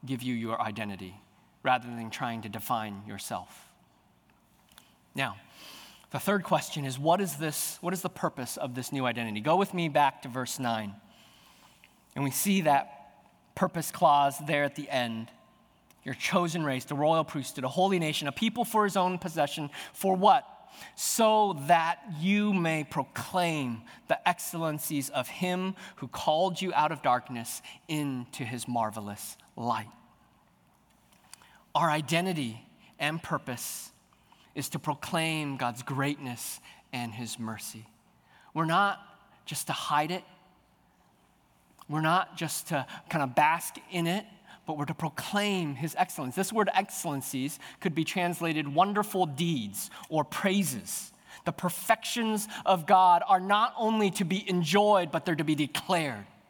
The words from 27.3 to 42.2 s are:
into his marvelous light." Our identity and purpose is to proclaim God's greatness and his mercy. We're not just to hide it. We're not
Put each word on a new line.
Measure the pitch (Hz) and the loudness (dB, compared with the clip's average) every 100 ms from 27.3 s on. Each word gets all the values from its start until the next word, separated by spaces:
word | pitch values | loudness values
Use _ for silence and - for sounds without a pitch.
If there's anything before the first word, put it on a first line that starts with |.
| 123 113 - - - - | -8 -8 -10 -12 -20 -6
into | 151 147 127 120 - 123 | -2 -2 -4 -8 -8 -8
his | 120 120 | -6 -4
marvelous | 120 110 107 104 101 - - - - | -2 -2 -4 -8 -10 -12 -16 -20 -6
light." | 120 113 107 - - _ _ _ _ _ _ _ _ _ _ _ _ - - - _ 147 | -2 -2 -4 -16 -20 _ _ _ _ _ _ _ _ _ _ _ _ -20 -20 -20 _ 2
Our | 165 | 2
identity | 151 147 165 185 160 123 110 - _ - - | 2 2 0 2 -2 -4 -6 -16 _ -20 -4
and | 147 160 | -4 -4
purpose | - 151 - 120 - - - _ _ _ _ _ _ - | -4 -6 -4 -8 -8 -10 -14 _ _ _ _ _ _ -10
is | 131 | -6
to | 147 | -6
proclaim | - 143 - 175 160 156 147 131 | -4 -6 -2 0 0 0 -2 -2
God's | 123 120 | -2 -4
greatness | 127 135 139 147 135 120 - - - - _ | -6 -2 -2 -2 -8 -8 -10 -12 -16 -20 _
and | 127 120 | -8 -8
his | 107 117 - | -8 -8 -6
mercy. | 113 110 - 110 113 _ _ _ _ - - | -8 -8 -12 -14 -20 _ _ _ _ -20 -10
We're | 151 160 | -4 2
not | 170 202 190 - - _ _ - | 4 4 0 -10 -20 _ _ -10
just | 143 - | -8 -4
to | |
hide | 151 - 147 156 | -4 0 0 2
it. | 180 - - _ _ _ _ _ _ _ _ _ _ _ _ _ _ - | -4 -8 -20 _ _ _ _ _ _ _ _ _ _ _ _ _ _ -6
We're | 147 | 0
not | 156 175 | 4 4